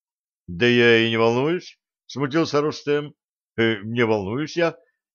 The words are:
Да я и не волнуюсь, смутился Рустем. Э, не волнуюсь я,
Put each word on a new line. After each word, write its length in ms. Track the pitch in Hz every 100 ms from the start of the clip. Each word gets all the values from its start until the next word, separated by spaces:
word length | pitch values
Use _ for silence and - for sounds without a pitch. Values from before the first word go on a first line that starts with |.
| _ _ _ _ -
Да 180 | 85 120
я 320 | 120 120 117
и 120 | 113
не 80 | 113
волнуюсь, 640 | 117 120 147 180 - _ _ _ _
смутился 560 | 123 143 160 160 143
Рустем. 540 | 147 - - 147 147 _ _ _ _ -
Э, 260 | 113 107
не 200 | 104 117
волнуюсь 540 | 113 107 95 123 151 170
я, 180 | 165 165 _ _ _